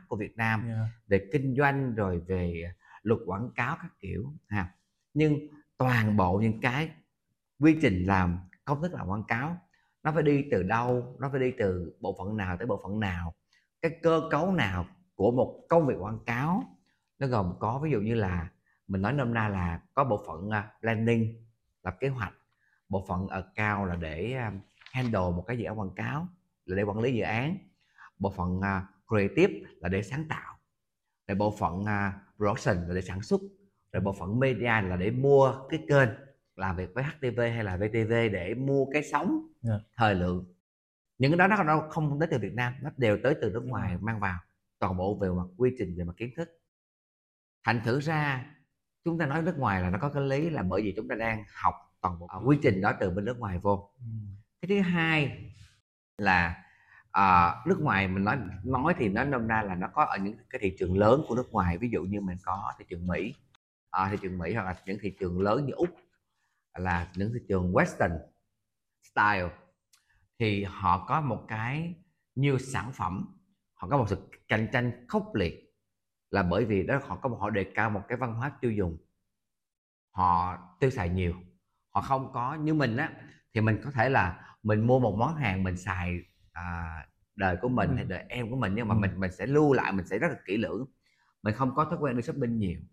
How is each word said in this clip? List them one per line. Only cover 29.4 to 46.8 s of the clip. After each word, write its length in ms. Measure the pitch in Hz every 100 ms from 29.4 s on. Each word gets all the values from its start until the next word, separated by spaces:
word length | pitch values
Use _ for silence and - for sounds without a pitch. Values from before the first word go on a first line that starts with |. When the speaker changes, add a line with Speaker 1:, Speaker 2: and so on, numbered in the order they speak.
| 196 - - -
Speaker 1:
là 100 | 87
để 120 | 95
sáng 260 | 107 139 156
tạo, 280 | - - - _ _ _ _ _ _ -
rồi 80 |
bộ 200 | 98 104 104
phận, 260 | 87 90
à, 340 | 104 104 98 92 - -
production 500 | 104 120 131 90 85
là 80 |
để 60 | 92
sản 200 | 90 95
xuất, 200 | - 190 - - _ _ _
rồi 100 | 95
bộ 120 | 98
phận 260 | 95 90 120
media 420 | 135 104 120 113
là 140 | 92 90
để 120 | 98
mua 560 | 127 139 139 131 123 -
cái 160 | 156 156
kênh, 200 | 143 123 - - _ _
làm 200 | - 95
việc 180 | 87 90
với 100 | 123
H 60 | 147 -
T 20 | 123 113
V 20 |
hay 240 | 117 117
là 140 | 101 90
V 60 | 107
T 160 | 113 107
V 20 |
để 420 | 117 113 95 87
mua 320 | 117 135 139 135
cái 100 | 147
sóng 440 | 143 147 190 311 - _
Speaker 2:
Dạ. 120 | 113 104 -
Speaker 1:
thời 200 | - 110
lượng. 380 | 92 90 90 - _ _ _ _ _ _ -
Những 140 | 135
cái 60 | 175
đó 100 | 185
nó, 160 | 208
nó 240 | 156 156 156
không 300 | 165 151 143
đến 100 | 175
từ 60 | 135
Việt 140 | 101
Nam, 200 | 117 123 -
nó 80 | 131 -
đều 200 | 113 104
tới 120 | 135 151
từ 80 | 110
nước 100 | 113
Speaker 2:
Đúng 100 | 127
Speaker 1:
ngoài 220 | 107 92
Speaker 2:
rồi. 100 | 87
Speaker 1:
mang 180 | 107 110
vào, 200 | 98 87 - _ _ -
toàn 180 | 95 90
bộ 200 | 95 98
về 100 | 92
mặt 180 | 90 90 -
quy 180 | 127 123
trình, 180 | 90 87
về 60 |
mặt 100 | 85 87
kiến 160 | 120 160
thức. 120 | 170 _ _ _